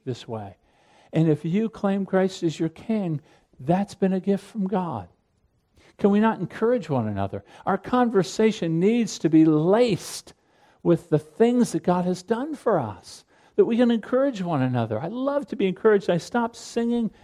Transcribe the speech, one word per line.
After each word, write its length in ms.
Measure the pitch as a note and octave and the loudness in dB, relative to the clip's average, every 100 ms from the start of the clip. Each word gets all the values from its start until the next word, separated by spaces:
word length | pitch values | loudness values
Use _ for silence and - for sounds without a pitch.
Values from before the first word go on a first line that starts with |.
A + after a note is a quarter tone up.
| C3 | -10
this 220 | A#2+ - | -10 -10
way. 280 | A2 G2+ - _ _ _ _ _ | -10 -12 -18 _ _ _ _ _
And 160 | D#3+ E3 | 0 2
if 160 | D3 | 0
you 240 | E3 G3 A3 | 0 -2 -2
claim 380 | - G3 G3 F#3 | -4 -2 -2 -2
Christ 380 | F#3+ F#3+ - | 0 0 -2
as 160 | E3+ D3+ | -4 -2
your 100 | E3 | -6
king, 520 | - - G#3+ F3+ D3 - _ _ - | -6 -6 -4 -2 -6 -8 _ _ -8
that's 360 | C3+ F3+ G3+ - | -2 0 -2 -2
been 180 | F#3+ | -2
a 60 | F#3+ | 0
gift 240 | G3 G3 | -2 -4
from 240 | - A3+ F#3 | -4 -6 -4
God. 420 | F#3 F3 A#2 F2 _ _ _ _ _ _ _ _ - | -2 -4 -8 -12 _ _ _ _ _ _ _ _ 0
Can 140 | G3+ | 2
we 80 | G3+ | 4
not 200 | A3 G3 | 2 0
encourage 500 | F3 - A3+ B3 - | -6 -2 0 0 0
one 180 | C3 A2 | -2 -2
another? 360 | G2 G2 G2+ - - - | -2 -4 -6 -12 -8 -4
Our 120 | F#3+ | -4
conversation 1000 | - B3 A#3+ G3+ - - A3 - E3 E3 | 0 0 2 2 0 0 0 0 -2 2
needs 380 | G3 A#3+ G#3+ - | 2 2 -2 -2
to 100 | E3 | 4
be 160 | D#3+ D#3+ | 6 6
laced 880 | D3+ E3 G#3+ B3 F3 - - - _ _ _ _ _ | 4 4 4 2 0 -6 -14 -16 _ _ _ _ _
with 260 | F3 E3 - | 0 0 2
the 100 | D3+ | -2
things 520 | - - A#3 B3 A3 | -2 0 2 4 2
that 120 | E3 | 0
God 220 | - F3+ F3+ | 0 0 0
has 160 | F3 | -4
done 340 | - A3+ D4+ C#4+ | -4 -6 -4 -4
for 240 | A#3+ F3 | 0 0
us, 460 | A2 F2+ - - _ _ _ - | -2 -10 -18 -20 _ _ _ 0
that 100 | G3 | 2
we 120 | A#3 | 4
can 140 | A#3+ | 2
encourage 500 | A3+ - B3+ C#4 G#3 | 2 0 0 0 -2
one 200 | F3 D3 | -4 0
another. 400 | B2+ B2 A2+ G#2+ | 0 0 -2 -4
I 60 | E3 | -6
love 400 | A#3+ C4+ C#4+ - | -6 -4 -4 -6
to 80 | - | -2
be 120 | F#3+ | -2
encouraged. 420 | F3+ A3 G3+ G3+ | 2 2 2 2
I 100 | F3 | -2
stopped 360 | - A#3+ A#3 - | -2 -4 -4 -8
singing, 560 | - A#3 A#3 A#3+ A3 - | -10 -4 -2 -2 -4 -8